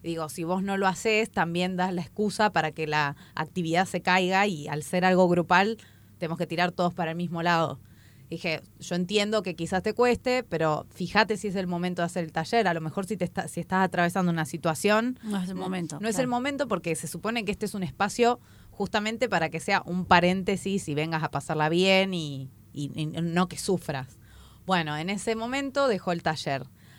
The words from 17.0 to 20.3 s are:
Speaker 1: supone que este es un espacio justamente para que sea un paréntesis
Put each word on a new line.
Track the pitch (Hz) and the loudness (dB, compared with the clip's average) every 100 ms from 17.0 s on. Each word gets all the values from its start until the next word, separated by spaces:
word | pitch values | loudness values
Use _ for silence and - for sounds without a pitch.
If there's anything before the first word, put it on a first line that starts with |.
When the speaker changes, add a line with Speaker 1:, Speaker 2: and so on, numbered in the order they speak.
| 165 | -6
Speaker 1:
supone | 170 208 233 202 | -6 -4 -4 -4
que | |
este | 190 208 | -6 -6
es | |
un | 208 | -6
espacio | 170 - 202 - 233 240 - - - | -8 -2 -2 4 2 2 -6 -20 -20
justamente | - 196 214 214 226 247 | -8 -2 -2 -2 -2 0
para | 185 160 | 2 0
que | 160 | -4
sea | - 196 - | 0 -2 0
un | 180 180 | -6 4
paréntesis | 175 175 | 6 6